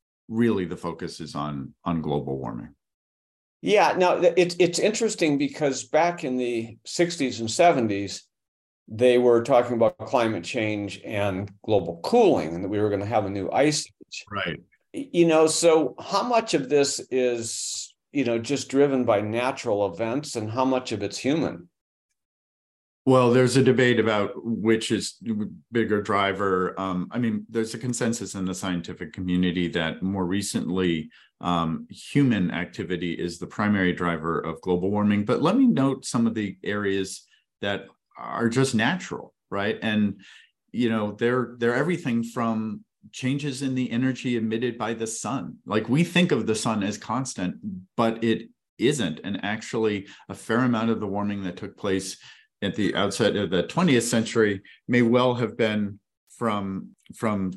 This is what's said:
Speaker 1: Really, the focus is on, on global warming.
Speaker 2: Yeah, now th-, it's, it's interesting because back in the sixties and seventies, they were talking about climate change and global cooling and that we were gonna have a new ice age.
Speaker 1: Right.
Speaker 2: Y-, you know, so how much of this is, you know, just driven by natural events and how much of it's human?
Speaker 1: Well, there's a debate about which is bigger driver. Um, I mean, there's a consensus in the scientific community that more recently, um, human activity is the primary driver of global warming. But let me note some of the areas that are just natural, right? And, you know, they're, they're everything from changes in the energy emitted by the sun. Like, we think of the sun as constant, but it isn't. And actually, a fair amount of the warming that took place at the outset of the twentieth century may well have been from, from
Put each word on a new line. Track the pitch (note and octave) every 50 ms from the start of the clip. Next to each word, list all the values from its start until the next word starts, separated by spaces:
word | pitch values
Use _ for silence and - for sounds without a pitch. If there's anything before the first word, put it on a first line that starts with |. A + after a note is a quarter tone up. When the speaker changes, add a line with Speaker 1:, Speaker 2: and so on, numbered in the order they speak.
| _ _ _ _ _ -
Speaker 1:
Really, | A2+ A2+ A#2+ A#2 G#2+ G2 F2+
the | E2 - -
focus | - E2+ D#2+ - F#2 E2 - -
is | E2+ D2 -
on, | D2+ C#2+ D2+ D2 C#2 C2 C2+ - _ _
on | F#2+ E2+ E2
global | D2+ - C#2+ C2+ B1+ C2 C2+ C2+
warming. | C2 A#1+ A#1+ A#1 A#1 - - _ _ _ _ _ _ _ _ _ _ _ _ _ _ _ _ _
Speaker 2:
Yeah, | - - G3+ G#3 F3 D3+ - F3+
now | F#3 F3+ D3+
th-, | - E3 F3+ E3+ F#3+
it's, | F3+ F3 - -
it's | F#3 E3 F3 -
interesting | D3 G3+ G#3+ - A#3 G#3+ G#3 - F3 D#3 C#3+ C#3
because | C#3+ C3+ C#3 - D#3 C#3+ C3 B2 -
back | - - D3+ D#3+ F3 F3 F3 E3+
in | C#3 B2+ B2+
the | B2+ A#2+ A#2+ A2+ A2+ A2+ A2+ - _
sixties | - - - E3+ E3+ E3+ - C#3+ B2+ G#2 G#2+
and | A2+ A2
seventies, | A2 - E3+ F3 E3 C#3 A#2 G#2+ G2+ G2 G2+ F#2+ - - - _ _ _ _ _ _ _ _ _ _ _ _ -
they | A2 A2 B2 B2+ B2 B2
were | B2 B2 A#2+ A#2 A#2
talking | C3+ C#3 A#2+ A#2+ A#2+ B2
about | A2+ A2+ A2 - -
climate | G#2+ - - C3 A#2 A2 A2 F2+ E2
change | - - B2+ A2 G#2+ G#2+ G#2 G2+ G2 F#2+ - -
and | - A#2 G2+ G2+ G2+ F#2+ F#2 G2+ G2+ - - -
global | - G#2+ G2+ F2 E2+ E2+ E2+ -
cooling | - - B3 A#3 F#3 C3+ F#2+ D#2 D#2 E2
and | E2+ F#2+
that | F#2
we | G#2 G#2
were | G#2 G#2+
gonna | G2+ G2 G2+
have | G#2 A#2+ A2 G#2
a | F#2+
new | G2 G2+ F#2+ -
ice | - A2 C#3 D3+ D3 D3+ -
age. | - _ _ - _ - - - -
Speaker 1:
Right. | - G2+ F#2+ F2 D#2+ - - _ _ _ _ _ -
Speaker 2:
Y-, | - C#3 -
you | - F3 E3+
know, | E3 D#3 D#3 D#3+
so | D#3+ D#3+ - E3+ E3+ D#3+ E3 D3+ B2+ - -
how | - - F#3+ G3 A3+
much | B3 B3 A3+ A3+ - -
of | D3+ C3+ B2+
this | C#3+ C#3+ C#3 C3+ - - - -
is, | B2 C3 B2+ B2 A#2+ A#2 A2+ A2 - - - - - - - - _ _ _ _ -
you | C#3+ C3+
know, | A#2 A#2 A#2
just | A2+ A2+ C#3+ C3 - -
driven | - C#3 C#3+ C#3+ C3+ C3 B2
by | A#2 A2+ G2+
natural | G#2 G#2+ G#2+ A#2 B2 C3 C#3 - - B2 G#2+ G2+ G2+ G2
events | - - A2+ A2+ A#2+ C#3+ D3 - - A#2+
and | G#2+ A2
how | A2 B2+ C3
much | C3 C3 B2+ B2+ - A#2
of | G2+ G2+
it's | G2 - -
human? | - B2+ D3 E3+ C3 D#2+ - - - - _ _ _ _ _ _ _ _ _ _ _ _ _ _ _ _ _ _ _ _ _ _ _ _ _ _ _
Speaker 1:
Well, | C3 C3 B2+ B2+ A#2+
there's | A#2 B2+ B2+ B2 A#2+ C3+
a | B2+
debate | C3 A#2+ A#2 B2+ B2 A#2+ A2+
about | G#2+ A2+ G#2+ G#2 G#2 G2 -
which | - - A#2 A2+ F#2+ F#2+ A2 A2+ A2 A2 -
is | A2+ G2+ F2 - - _ F#2+ A2+ A2 G#2 G#2+ F#2+ - - - _
bigger | - A#2 A2 G2 G#2 G2 G2+
driver. | - G#2 G2 G2 G2 F#2+ F2 G2+ G2 F#2+ F#2 F#2 F2 - -
Um, | F#2+ F#2+ F#2 F#2 F2+ -
I | - A#2+
mean, | A#2+ A2+ G#2+ G#2 G#2 -
there's | - A#2 A2 A2 -
a | A2+
consensus | A#2+ B2+ A#2+ - C3 A#2 A2+ - G2 F#2+ -
in | G2+ F#2
the | F2+ F#2
scientific | F#2 - F#2+ F2+ F2 E2+ - F2+ - F2+ -
community | - - F#2 F2+ F2+ F2+ F2+ F2+ E2+ F#2 F2 E2
that | E2 F2 E2 D#2+ D#2 - F2+
more | F#2+ G2 F#2+ F#2
recently, | E2+ F#2+ G2+ G2 - - A2 - - F2+ F#2 F#2 F2 E2 D#2+ D#2 - - - _ _ _ _
um, | - F2 F2 E2+ E2 D#2+ D#2+ D#2 - -
human | - - - - - C#3+ C#3+ C3 A2+ G2+ F2+ E2+
activity | - D#2+ F2+ - - - G2 D#2+ F#2 E2+ F2 F2 E2
is | - - F2 E2+ -
the | F2 -
primary | - - G#2+ G#2 G#2 G2 F#2 F2+
driver | E2 D#2 F#2 F2 E2+ D#2+ D#2 E2 E2 D2+
of | - D#2+ D#2+ -
global | - F#2 F2+ F2 F2 F#2+
warming. | G#2 G#2 G#2 G#2 G#2 G#2 G#2
But | G#2 A#2+ -
let | - E3 G#3 C4+
me | C4+
note | A#3+ F#3 C#3 C3+ C3+ C#3 C3+ -
some | - - B2 A#2 A2+
of | A2+
the | A2+ G#2 G2 F#2 - -
areas | - G2+ G#2 G#2 G2 G2 G2 F#2+ F#2+ - - - _ _ _ _ _ _ _
that | - G2+ G2+ F#2+ - - _ _ _ _ _ -
are | A#1+ A#1 B1 - A#2 A#2
just | A#2 C3 C3+ C3 -
natural, | A2 A2 C3 F3+ F#3 - - - - - - _ _ _ _
right? | G2 G2+ G2+ G#2+ A2 -
And, | - A2 G#2+ G#2 G#2 G2+ G2 F#2+ - - - - - _ _ _ _ _
you | - A2 B2 A2+
know, | A2+ A2 G#2 G#2 G#2
they're, | G#2 A#2+ A#2 B2 B2+ B2 A2+ - B2
they're | A#2 A#2 A#2+
everything | B2+ D3 E3+ F3+ - - C3+ A#2 A#2
from | A#2 A#2 - B2+ A#2+ A2+ A2+ A2 A2 A2 G#2 G#2 - _ _ _ _ -
changes | - - B2+ B2+ C#3 C#3+ C#3+ D3 C3 B2+ C#3+
in | C3+ C3
the | B2+ B2+ A#2+
energy | A#2 A#2 C3 C3 B2+ A#2+ - C3 A#2+ A#2
emitted | A2 A2+ A2 A2+ B2 A#2+ A#2 A#2
by | A2+ A2 A#2
the | A2 A2+ A2
sun. | - - - A2 A#2+ C3 - - - - _
Like, | - G2+ A2 A2 -
we | A#2+ D3+ F3
think | E3+ - - F3+ E3+
of | D3 A#2+ G#2
the | G2 G#2+
sun | G#2+ - B2 A2 G#2+ G2
as | G#2 G#2 -
constant, | - - A2 B2+ C3+ - - - F#2 F2+ - - - G#2+ F#2 F#2 - - _ -
but | A#2 A2+ A2+ - -
it | A#2 A2 - - - _ _ _ _ _ -
isn't. | G2 B2+ D#3 B2+ A2 E2 D#2 - -
And | G2 G2+ F#2 -
actually, | G2+ G#2 A2 - - - A#2 A2 A2 G#2 G2+ G2 - - - - -
a | G2
fair | - - - A2+ A#2
amount | B2+ B2+ A#2+ A2 A2+ A2+
of | A2+ G#2+
the | G#2+ G2
warming | F#2+ G2+ G#2 G2+ G#2 G2+ G2
that | F#2 F2 -
took | - G2+ -
place | - - G2+ F#2+ F#2+ F#2 - - - - - - - _ _ _ _ -
at | G2 -
the | - G#2 F2+ -
outset | D#2 G2 G2+ G2 - A#2 G2+ -
of | G2+ G2+ E2+
the | F2+ F2+ -
twentieth | - - D#3+ F3+ F3 C3+ A#2 A2+
century | - - A#2 A2 - - A#2+ A2+ G#2 G2+ G2 - - - _ _ -
may | B2 B2
well | B2 A2+ A#2 B2 B2 B2+ B2
have | A#2+ B2 G#2+ G#2+ -
been | - G#2+ G#2+ G#2 G#2 G2+ G2 G2+ _ _ _ _ _ _ - -
from, | A#2+ A2+ G#2+ G2+ G2 G2 F#2+ F#2 - - - _ _ - -
from | - - A2 G#2 G2+ F#2+ F#2 F2+